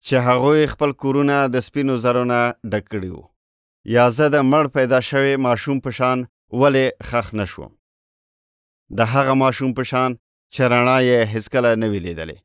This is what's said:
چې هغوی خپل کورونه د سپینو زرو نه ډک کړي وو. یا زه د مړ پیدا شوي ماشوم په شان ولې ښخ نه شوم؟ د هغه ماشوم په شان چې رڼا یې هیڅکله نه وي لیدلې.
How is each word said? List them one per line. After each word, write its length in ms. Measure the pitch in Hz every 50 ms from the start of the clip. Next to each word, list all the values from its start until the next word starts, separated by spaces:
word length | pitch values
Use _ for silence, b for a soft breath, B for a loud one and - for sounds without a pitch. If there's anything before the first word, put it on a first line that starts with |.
| _
چې 100 | - 135
هغوی 520 | 127 123 123 123 123 127 143 151 156 151 135
خپل 240 | - - 147 143
کورونه 460 | 135 _ - 139 135 143 143 143 143 143 139 131
د 80 | 120 127
سپینو 360 | 120 - _ 147 143 135 131 120
زرو 260 | 113 123 120 123 120
نه 180 | 123 123 120 120 120 120 _ -
ډک 200 | 110 95 104 101 _
کړي 240 | 110 104 92 90
وو. 140 | 87 76 - _ _ _ _ _ _ _ _ _ _ _ _
یا 240 | - 113 120 123 123
زه 160 | 117 127 151 147
د 80 | 139 151 135 131
مړ 140 | 139 156 151 139
پیدا 320 | _ 147 131 120 131 131
شوي 360 | 120 - - 139 139 139 139
ماشوم 420 | 135 135 123 120 110 - 147 143 135
په 120 | - 135
شان 260 | 117 - 131 127 127 127 127 - _ _ _ _
ولې 340 | - 120 135 143 139 135 131 127 - _ -
ښخ 240 | - - 120 107 92 110
نه 120 | 107 101
شوم؟ 260 | 90 - - 69 53 _ _ _ _ _ _ _ _ _ _ _ _ _ _ _ _ _ _ _ _ _ _ _ _
د 80 | - 104
هغه 320 | 113 110 123 139 139 135 135
ماشوم 380 | 135 135 131 123 - 135 131 120
په 100 | 131 127
شان 320 | - - 127 131 127 123 - _ _ _ _ _ _ -
چې 80 | - 131 123
رڼا 260 | 120 120 120 127 127 131
یې 200 | 127 123 123 120 113 107
هیڅکله 400 | 107 113 104 - - 135 123 120 113
نه 120 | 110 113 110
وي 120 | 101 98
لیدلې. 380 | 87 90 85 80 80 80 78 - _